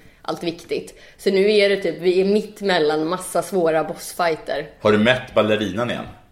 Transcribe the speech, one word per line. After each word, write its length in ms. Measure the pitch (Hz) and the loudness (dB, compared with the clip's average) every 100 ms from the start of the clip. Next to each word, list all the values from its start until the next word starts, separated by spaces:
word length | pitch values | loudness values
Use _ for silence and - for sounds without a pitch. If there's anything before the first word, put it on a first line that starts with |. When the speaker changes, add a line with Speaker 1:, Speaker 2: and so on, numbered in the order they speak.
| - _ | -20 _
Speaker 1:
allt 200 | - 160 | -4 -2
viktigt. 580 | 170 165 - 143 - - - - | -4 -6 -6 -6 -6 -16 -20 -6
Så 120 | - | 0
nu 220 | 190 202 | 2 4
är 160 | 214 202 | 4 4
det 80 | 196 | 2
typ, 180 | 185 156 | -2 0
vi 200 | 175 180 | 2 2
är 40 | |
mitt 360 | 190 208 - - | 2 2 -2 -6
mellan 480 | 202 180 151 156 156 | -2 2 2 0 -2
massa 340 | 180 185 180 | -4 -4 -4
svåra 420 | 165 190 160 160 | -2 0 2 0
bossfighter. 840 | 202 170 - - 175 156 - 143 151 - | -2 -8 -12 -4 -2 -2 -6 -8 -10 -2
Speaker 2:
Har 120 | 107 | 2
du 60 | 107 | 4
mött 360 | 110 127 - | 4 2 0
ballerinan 560 | - 107 104 104 92 120 | 0 0 0 -2 -4 -6
igen? 160 | 78 - - _ | -6 -10 -18 _